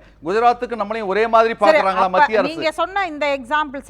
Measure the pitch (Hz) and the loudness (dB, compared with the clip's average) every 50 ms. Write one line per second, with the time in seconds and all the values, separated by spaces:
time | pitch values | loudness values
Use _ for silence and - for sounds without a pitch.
0 | - _ _ _ - 156 190 220 233 240 240 240 247 226 233 220 202 202 220 226 | -12 _ _ _ -8 -4 -2 2 2 2 2 2 -4 -8 -6 -8 -6 -6 -6 -6
1 | 220 185 190 208 220 226 220 226 226 226 226 - 208 208 208 196 185 190 190 185 | -4 -4 0 0 0 2 4 4 4 4 2 2 2 4 4 4 4 2 0 0
2 | 190 185 180 185 - - 214 214 196 294 320 330 320 311 302 349 339 349 381 403 | 0 0 2 2 2 4 2 0 0 0 -2 -4 -4 -4 -2 -2 -4 -4 -2 -4
3 | 392 349 302 294 302 294 277 277 254 220 302 302 311 294 262 285 269 | -6 -6 -6 -4 -4 -4 -4 -4 -6 -4 -4 -2 -2 -4 -8 -12 -12